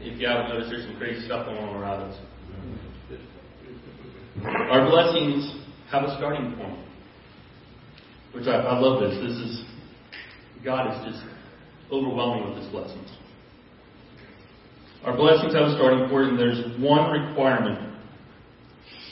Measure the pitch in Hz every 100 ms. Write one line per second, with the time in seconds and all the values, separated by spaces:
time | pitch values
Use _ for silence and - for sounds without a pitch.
0 | 120 117 120 117 113 117 117 120 107 104
1 | 120 113 - 117 - 107 104 98 98 -
2 | 95 - - - 95 95 92 110 - -
3 | - - - - - - - - - -
4 | - - - - - - 127 131 139 165
5 | 170 165 147 139 - - - - - 143
6 | 143 - 143 147 120 113 101 - - -
7 | - - - - - - - - - -
8 | - - - 123 123 113 123 123 131 -
9 | - - 120 120 110 - - - - -
10 | - - - - - - 127 127 117 110
11 | 113 - - - - - - - - 135
12 | 131 117 120 113 101 - - 92 - 95
13 | - - - - - - - - - -
14 | - - - - - - - - - -
15 | 123 120 156 160 165 151 147 143 131 131
16 | 127 135 131 120 120 117 - 123 143 151
17 | 151 151 - 143 135 117 107 98 - -
18 | - - - - - - - - - -
19 | -